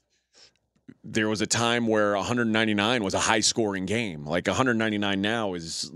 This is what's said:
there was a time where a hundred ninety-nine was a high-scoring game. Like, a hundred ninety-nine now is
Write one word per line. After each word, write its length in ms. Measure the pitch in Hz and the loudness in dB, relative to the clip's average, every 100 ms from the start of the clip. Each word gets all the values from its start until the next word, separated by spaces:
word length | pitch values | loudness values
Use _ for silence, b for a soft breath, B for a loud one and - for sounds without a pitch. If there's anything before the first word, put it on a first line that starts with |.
| _ _ _ b b _ _ _ - - | _ _ _ b b _ _ _ -20 -20
there 260 | - 110 110 | -6 -2 0
was 100 | 107 | 0
a 60 | 107 | 0
time 400 | 117 117 120 117 | 0 2 2 2
where 260 | 110 104 | 2 2
a 80 | 101 | 0
hundred 260 | 92 123 113 | 0 0 2
ninety-nine 540 | 110 110 104 104 127 | 2 2 2 2 2
was 120 | 95 | 0
a 40 | 95 | 0
high-scoring 680 | 85 110 101 - 107 98 92 | 2 2 2 0 -2 -2 -2
game. 400 | 110 110 76 73 | -2 -4 -6 -2
Like, 200 | 87 92 | -2 0
a 40 | |
hundred 220 | 95 131 | 2 2
ninety-nine 480 | 113 110 104 104 98 | 2 0 0 -2 0
now 320 | 104 117 104 | -2 -2 -4
is 360 | 87 82 - 78 | -6 -8 -10 -8